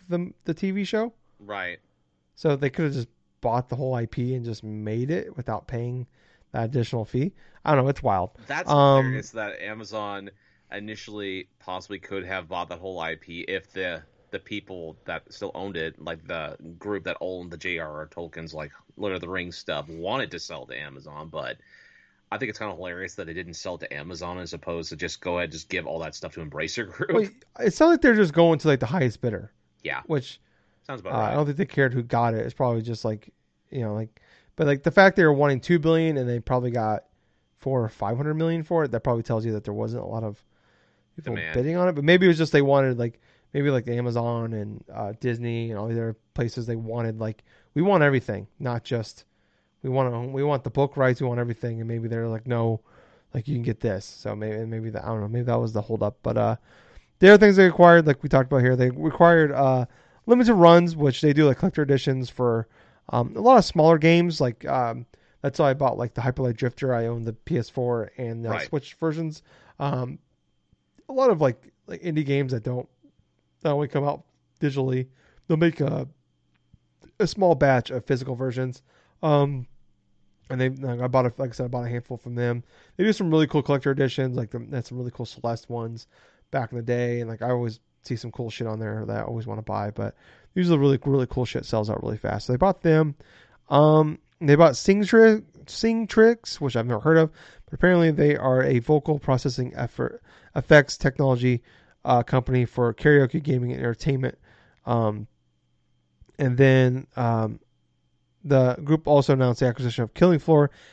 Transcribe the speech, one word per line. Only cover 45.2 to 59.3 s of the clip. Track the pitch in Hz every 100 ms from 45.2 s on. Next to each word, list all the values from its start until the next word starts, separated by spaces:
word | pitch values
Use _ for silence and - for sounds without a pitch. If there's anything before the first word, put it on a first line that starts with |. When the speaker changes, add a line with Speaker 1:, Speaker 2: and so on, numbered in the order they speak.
Speaker 1:
Disney | 127 117 120 117 117
and | 104
all | 110
the |
other | 117 113 113 _
places, | - 120 - 117
they |
wanted, | 113 110 117 113 110
like, | 110 110 _ _ _
"We | 147
want | 185 190
everything, | 147 135 - 98 101 -
not | 135 117
just, | - 120 107 - _ _ _ _ _ _
we | 135
want, | 131 127 117 123
we | 135
want | 147 139
the | 127
book | 139 139 143
rights, | 131 127
we | 131
want | 120
everything." | 120 113 120 113
And | 113
maybe | 117 113
they're | 113 117
like, | 113 123
"No, | 120 113 110 - _ _ _ _
like, | 127 135
you |
can | 131
get | 120 107
this." | 113 98
So | - - 107
maybe, | 107 107 107 113
maybe | 113 113
that, | 107
I | 95
don't | 113
know, | 104
maybe | 120
that | 123 117
was | 117
the | 107
holdup. | 104 110 104 -
But, | 117 117
uh, | 110 113 _ _ _ - - _
the | 185
other | 208
things | 208
they | 190 185
acquired, | 165 175 170 156
like | 131
we | 143
talked | 139 131
about | 139
here, | 123
they | 127 127
acquired, | 131 156 - 170